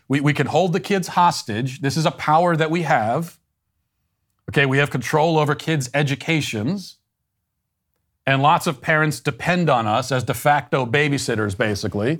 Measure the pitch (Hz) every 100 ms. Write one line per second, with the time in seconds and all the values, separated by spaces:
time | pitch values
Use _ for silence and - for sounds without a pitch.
0 | - 139 143 147 127 151 185 180 190 196
1 | - - 175 151 - 107 131 131 135 160
2 | 160 - - 156 175 160 160 170 156 143
3 | 110 135 170 - _ _ _ _ _ _
4 | _ _ _ _ - 151 139 135 147 139
5 | 120 156 165 160 147 143 - 160 127 143
6 | 143 139 - 160 - 110 117 202 180 -
7 | _ _ _ _ _ _ _ _ _ _
8 | _ _ - 135 147 170 180 143 - 156
9 | 156 143 147 135 165 180 160 123 110 113
10 | 131 131 123 123 147 143 - 143 120 147
11 | 147 139 - 113 107 95 110 101 110 101
12 | 113 160